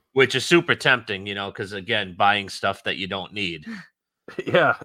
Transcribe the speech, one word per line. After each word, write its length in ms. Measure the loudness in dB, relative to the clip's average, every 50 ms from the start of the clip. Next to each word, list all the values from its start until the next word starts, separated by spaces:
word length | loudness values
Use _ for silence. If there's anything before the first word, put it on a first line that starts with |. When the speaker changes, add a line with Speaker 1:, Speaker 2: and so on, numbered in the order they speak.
| _ _ 2
Speaker 1:
Which 200 | 2 4 4 2
is 100 | 0 2
super 300 | 4 4 4 4 4 0
tempting, 520 | 2 4 4 4 4 2 -4 -6 -6 -6
you 80 | -6 -6
know, 180 | -6 -6 -6
'cause, 200 | -6 -8 -8 -8
again, 420 | -8 -8 -4 -2 -2 -2 -2 -4 -2
buying 320 | 2 4 4 4 4 0 -4
stuff 340 | -6 -2 -2 -2 -2 -2 -4
that 120 | -4 -4
you 100 | -4 -4
don't 260 | -6 -6 -6 -6 -8
need. 340 | -8 -8 -6 -6 -8 -10 -12
Speaker 2:
<laughs> 260 | -14 -16 -16 -16 -20 _ _ _ _ _ _ _ -14 -12 -10 -4
Yeah, 280 | 0 2 4 4 2 0 0 0